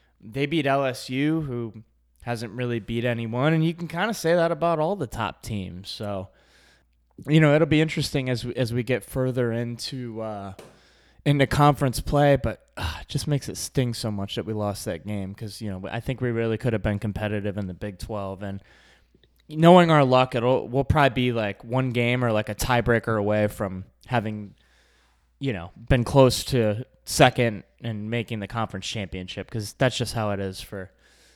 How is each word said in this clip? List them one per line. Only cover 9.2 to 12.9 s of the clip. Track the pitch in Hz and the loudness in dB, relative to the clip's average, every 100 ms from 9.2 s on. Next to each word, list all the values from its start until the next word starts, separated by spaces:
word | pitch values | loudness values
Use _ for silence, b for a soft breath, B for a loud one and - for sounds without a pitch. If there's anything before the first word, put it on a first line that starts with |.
| 127 127 120 | -2 0 -2
into, | 113 120 117 - 135 120 110 | -2 -4 -8 -10 -10 -10 -8
uh, | 110 104 98 92 B B B B B B | -8 -8 -12 -14 B B B B B B
into | 147 143 135 | 2 4 4
conference | - 147 147 139 - | 4 4 4 0 -2
play, | - 143 143 139 | 0 4 4 4
but, | 117 - _ - | 2 -6 _ -8
uh, | - | -8